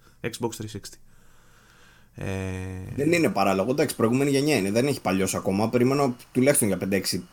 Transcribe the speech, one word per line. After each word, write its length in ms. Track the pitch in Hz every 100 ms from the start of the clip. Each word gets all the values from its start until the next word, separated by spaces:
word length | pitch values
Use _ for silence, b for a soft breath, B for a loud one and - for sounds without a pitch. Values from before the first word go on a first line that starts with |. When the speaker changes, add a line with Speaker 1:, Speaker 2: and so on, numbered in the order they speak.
| b b
Speaker 1:
Xbox 80 | 120 - 117 -
τριακόσια 220 | 107 104
εξήντα. 180 | - - - b b b b b b b b b b
Ε, 120 | - 98 95 95 92 92 92 95 -
Speaker 2:
Δεν 160 | 147
είναι 180 | 175 139
παράλογο, 420 | 98 98 95 104
εντάξει, 240 | 147 143 -
προηγούμενη 340 | 113 127 143
γενιά 260 | 135 147 135
είναι, 160 | 95
δεν 140 | 110 143
έχει 140 | 131
παλιώσει 360 | 92 95 92 92
ακόμα. 320 | 101 98 113
Περιμένω 460 | 120 123 139 139 123 -
τουλάχιστον 360 | 135 135 143 107
για 100 | 92
πέντε, 180 | 95 98
έξι 320 | - 90 -